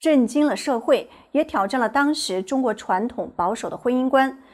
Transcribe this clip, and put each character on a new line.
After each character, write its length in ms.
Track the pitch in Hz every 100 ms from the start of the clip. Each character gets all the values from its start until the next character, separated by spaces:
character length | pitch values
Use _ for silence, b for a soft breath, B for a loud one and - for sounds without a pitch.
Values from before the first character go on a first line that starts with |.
震 260 | 320 294 233
惊 200 | 294 294
了 100 | 196
社 240 | - 247
会， 300 | 233 247 B B B
也 120 | 277
挑 220 | 311 226 196
战 120 | 262
了 80 | 226
当 280 | 269 285
时 280 | 302 - 185
中 200 | 185 269
国 100 | 254
传 340 | 220 - 190 233
统 240 | - 175 -
保 180 | 175
守 140 | 226 -
的 80 | 160
婚 160 | 240
姻 160 | 254 262
观， 300 | 262 269 269 B